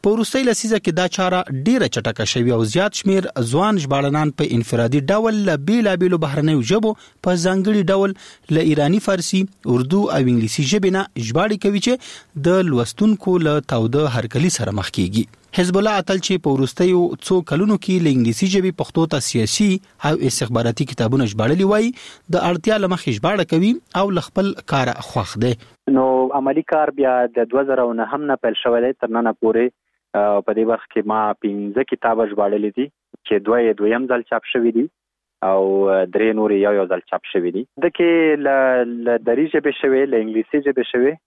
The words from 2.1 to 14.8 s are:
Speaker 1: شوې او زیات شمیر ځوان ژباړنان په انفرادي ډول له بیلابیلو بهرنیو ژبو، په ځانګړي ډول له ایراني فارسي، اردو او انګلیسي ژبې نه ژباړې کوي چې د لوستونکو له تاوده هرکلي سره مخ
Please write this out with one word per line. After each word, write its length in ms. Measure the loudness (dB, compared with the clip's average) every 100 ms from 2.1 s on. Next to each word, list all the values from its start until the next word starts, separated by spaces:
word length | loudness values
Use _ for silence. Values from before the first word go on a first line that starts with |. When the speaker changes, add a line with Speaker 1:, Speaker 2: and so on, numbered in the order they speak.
| -4 -4
Speaker 1:
شوې 200 | 0 2 2
او 100 | 0
زیات 260 | 0 -2 -2
شمیر 260 | 0 0 -2 -6 -2
ځوان 260 | 0 2 0
ژباړنان 440 | 0 0 0 0 -2 -2
په 100 | -2 -2
انفرادي 440 | -2 0 0 0 0
ډول 320 | 0 0 0 -2
له 80 | -2 0
بیلابیلو 500 | 0 2 2 0 0
بهرنیو 360 | -2 0 2 2 2
ژبو، 240 | 0 0 -4 -12 _
په 80 | -2 0
ځانګړي 380 | 0 0 2 2 2
ډول 240 | 2 0 -2 -16 -20 -2 0
له 60 | 2
ایراني 320 | 2 2 2 0
فارسي، 340 | -2 0 -2 -2 _ -2
اردو 300 | 0 2 0
او 180 | 0 0
انګلیسي 440 | 2 2 0 -2 0
ژبې 180 | 2 2 0
نه 60 | -4 -8 -4
ژباړې 280 | 0 0 0
کوي 160 | 0 0 0
چې 80 | -2 -6 -20 -16 -4 2
د 160 | 2 2
لوستونکو 680 | 0 -2 0 2 2 0 0 2
له 180 | 0 0
تاوده 320 | 0 2 2 0 -2
هرکلي 340 | -2 0 0 0
سره 180 | -4
مخ 140 | -4